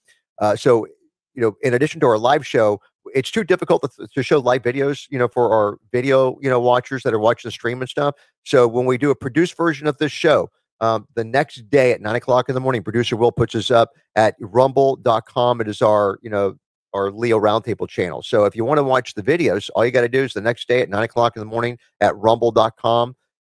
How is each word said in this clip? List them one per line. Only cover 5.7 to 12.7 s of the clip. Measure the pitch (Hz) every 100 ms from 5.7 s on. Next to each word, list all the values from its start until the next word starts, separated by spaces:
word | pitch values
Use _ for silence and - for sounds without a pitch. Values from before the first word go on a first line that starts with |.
| - _
video, | 123 135 131 131 -
you | 135
know, | 123
watchers | 123 123 - 131
that | 127
are | 110
watching | 107 120 117
the |
stream | - 117 123
and | 127
stuff. | - 143 - _ _
So | - 139 120
when | 120 127
we | 123
do | 143
a | 131
produced | 135 123 175 -
version | 165 139 151
of | 139
this | 151
show, | - 165 123 87 _ _ -
um, | 113 113 -
the | -
next | 113 131 156 - 107
day | 143 127
at | 98
nine | 104 117
o'clock | - 123 123
in | 131
the |
morning, | 131